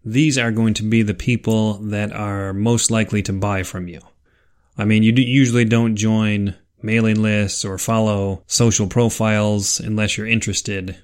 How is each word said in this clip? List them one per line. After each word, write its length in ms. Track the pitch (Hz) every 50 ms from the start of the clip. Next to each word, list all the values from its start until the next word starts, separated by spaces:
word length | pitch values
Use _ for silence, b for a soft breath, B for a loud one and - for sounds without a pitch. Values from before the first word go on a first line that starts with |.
| -
these 340 | 110 110 135 156 156 131
are 140 | 131 117 117
going 220 | 107 113 113 110 104
to 100 | - 104
be 180 | 107 113 113
the 120 | 107 104 92
people 640 | - - 127 120 113 - 113 110 110 110 107 104
that 360 | 98 107 104 104 104 104 104
are 400 | - 104 104 101 101 98 98 98
most 400 | 95 98 107 117 120 110 - -
likely 300 | 113 110 107 - - 104
to 100 | 95 -
buy 320 | 98 95 104 104 98 95 90
from 240 | - - 92 90
you. 140 | 87 82 - - _ _ _ _ _ _ _ _ _ _ _ _ _ _
I 60 | - 101
mean, 200 | 107 107 107 107
you 100 | 113 117
do, 80 | 131
usually 420 | 127 120 127 139 135 120 117 120 120
don't 320 | 110 117 117 117 113 107
join 600 | 101 110 110 110 110 107 107 104 101 101 98 - - _ _ _ _ -
mailing 360 | 107 110 117 113 110 107 107
lists 420 | 107 107 104 104 104 92 - - -
or 140 | 101 95
follow 680 | 92 - - 113 110 110 107 104 101 98 98 95 - -
social 420 | - - - 120 113 98 - 104
profiles 920 | 90 - 120 117 110 - - 113 110 107 104 107 104 104 104 98 - - -
unless 380 | - 107 107 107 107 101 -
you're 100 | 104 107
interested 720 | 113 113 110 - 113 98 - - 104 101 95 92 95 90 -